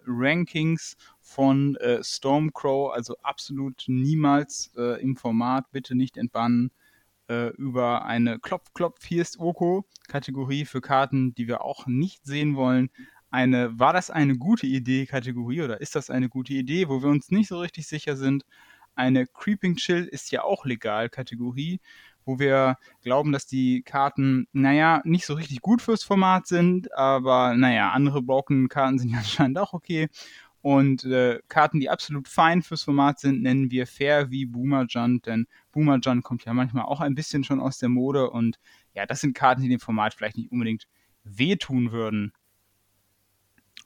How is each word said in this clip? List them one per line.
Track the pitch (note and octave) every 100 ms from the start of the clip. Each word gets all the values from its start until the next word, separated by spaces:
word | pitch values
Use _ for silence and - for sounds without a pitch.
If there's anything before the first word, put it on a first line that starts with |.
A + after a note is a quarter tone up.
| -
Rankings | A#2+ C3 E3 E3+ E3 D#3+ E3 - - - _
von, | _ - C3+ C#3 C#3+ C3+
äh, | A#2+ A#2+
Stormcrow, | - - C3+ C#3+ D#3 - C#3+ C3+ C#3
also | A#2+ A#2 -
absolut | C#3 C#3 - C#3 C#3 C3 -
niemals, | B2+ C3+ D#3 D3 C#3+ D3 - - B2
äh, | A#2+ A#2
im | C3 B2+
Format, | B2 A2+ A#2+ C3 C3
bitte | C3+ B2+
nicht | B2+ C3 -
entbannen, | A#2+ A2+ A#2+ A#2+ B2 - _ _ _ _ -
äh, | A#2 A#2+ -
über | C#3 B2+ A#2+ A#2+ A2+
eine | A#2 A#2 A2+
Klopf, | - F#3 -
Klopf, | - F3 - -
hier | E3+
ist | E3+ -
Oko | E3 E3 F3 F#3 - - -
Kategorie | C#3+ C3+ C3+ C3 C#3+ D3
für | C3
Karten, | - C3+ C3+ C3+ B2+ A#2+
die | A#2
wir | A#2
auch | - - C3
nicht | B2 F3+ - C#3
sehen | C#3+ D3+ C#3
wollen. | B2+ B2+ B2+ - C4 _ _
Eine | B2+ B2+ B2+ B2 A#2
"War | C3
das | F3+ F3+
eine | D#3+ C#3+ B2+
gute | D3 A3+ C3
Idee" | C3 B2 C3 C3+
Kategorie | C3+ B2 B2 A#2 D3
oder | D3 G#2+
"Ist | C#3 D3+
das | -
eine | B2+ B2+
gute | C3 B2+
Idee", | C3+ B2+ E3 E3+
wo | C3+
wir | C#3
uns | D3 -
nicht | G3 G#3
so | F3
richtig | F3 - D3+
sicher | D3+ - C#3
sind. | C3+ C#3 - _ _ _ _ -
Eine | B2+ B2 B2+
Creeping | - - G#3 F#3 E3+
Chill | - F3 F3
ist | - -
ja | B2+
auch | - G3 C3+
legal | A#2 A2+ G#2+ A#2
Kategorie, | - - A#2 A#2+ B2 D#3 F3+ - - - _ -
wo | C3
wir | C#3 C3+ C3 B2+ _ _
glauben, | A#2+ C3 D3
dass | C#3 -
die | C3+ B2+ B2+
Karten, | - C#3 C#3 - C3+ C3 -
naja, | C#3 C3+ D3 D#3+ D#3+ -
nicht | F3 -
so | D3
richtig | D#3 C3
gut | F#3 A#3
fürs | - A3
Format | - G3 F#3+ F#3 -
sind, | F3 F3 F3+ - -
aber | C3+ C3+ B2+ B2+ B2 A#2+
naja, | C3 A2+ G2
andere | A#2 C#3+ C#3+
Broken-Karten | B2 C3+ - C#3 B2+ D3 C3+ C3+
sind | B2
ja | A#2
<laughs> |
anscheinend | G#2+ - C#3 C3+
auch | G3+
okay. | E3+ - D#3+ D#3 - - - - _
Und, | C#3+ C#3 C#3 C3
äh, | C3 B2+ B2 A#2+ -
Karten, | - D3+ D#3
die | C3+
absolut | E3 - D3 C3+
fein | - E3 F3
fürs | - D#3+
Format | - C#3+ C#3 C#3+
sind, | C#3 C3+
nennen | B2+ C3 C3
wir | B2+ B2
fair | - C#3+ D3 C#3
wie | C3 C3
Boomer | A#2+ C3 C#3 B2
Junt, | A#2 A#2+ B2 -
denn | A2+ A#2 _ _
Boomer | D3+ D3+ C3+
Junt | C3 B2
kommt | - A#2+ -
ja |
manchmal | A#2+ B2+ A#2+ -
auch | C#3+
ein | D3
bisschen | C3+ D#3 D3
schon | C3+ C3+
aus | C3 -
der | B2
Mode | B2 C3 C#3 B2+
und | A#2+ A#2 - _ _ _ -
ja, | G2+
das | B2
sind | D3 B2
Karten, | C3+ B2+
die | C3
dem | B2
Format | - A2 G#2+ -
vielleicht | G#2+ A#2
nicht | A2+
unbedingt | B2 A2+ A2 - _ _ _
wehtun | G#2 G2 C#3+ G3 - C3 A#2+
würden. | A2+ A2 G#2+ G#2 - _ _ _ _ _ _ _ _ _ _ _ _ _ -